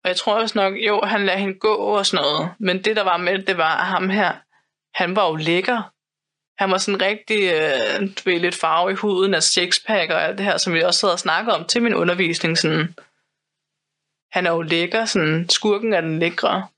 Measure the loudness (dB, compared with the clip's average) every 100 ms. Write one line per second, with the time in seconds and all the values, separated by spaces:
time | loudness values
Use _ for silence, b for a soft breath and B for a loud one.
0 | -2 -2 0 0 0 0 0 0 0 2
1 | 2 0 0 0 -2 -2 0 0 0 0
2 | 0 0 0 -2 -4 -4 -2 0 0 0
3 | 0 0 0 -2 -2 0 0 0 0 0
4 | 0 0 0 -2 _ _ _ _ _ -4
5 | 0 2 0 0 0 0 0 -2 -4 _
6 | _ _ _ _ _ -4 0 0 0 0
7 | 0 -2 -2 0 2 0 0 0 -2 -2
8 | -4 -4 -2 0 0 0 0 2 0 0
9 | -2 2 2 2 2 0 0 -2 0 0
10 | 2 0 0 -2 -2 0 0 2 2 2
11 | 2 0 0 -2 0 -2 0 0 2 2
12 | 0 2 0 0 -2 0 0 0 -2 -8
13 | -20 _ _ _ _ _ _ _ _ _
14 | _ _ _ -2 0 -2 -2 -2 0 -2
15 | 0 0 0 0 0 0 2 0 0 0
16 | 0 -2 -2 0 -2 -2 -4